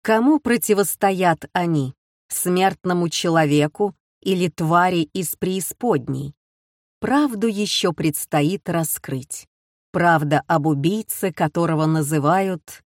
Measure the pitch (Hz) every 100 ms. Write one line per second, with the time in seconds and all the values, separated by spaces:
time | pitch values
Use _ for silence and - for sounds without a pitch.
0 | - 220 247 302 - 240 - 202 202 -
1 | 196 185 180 160 - 185 175 156 131 -
2 | _ _ _ - 180 180 190 175 180 175
3 | 170 - 180 165 151 147 147 - 208 -
4 | _ _ 190 185 175 - 160 175 185 175
5 | 156 185 170 - 180 190 - - 247 156
6 | 120 135 139 _ _ _ _ _ _ _
7 | 214 269 294 214 226 202 208 - 190 151
8 | 160 - - 156 147 196 - 170 160 -
9 | - 135 123 - - _ _ _ _ 175
10 | 170 165 147 147 - 165 151 143 151 214
11 | - - 190 - 160 170 170 156 156 160
12 | 147 156 143 185 196 180 - - _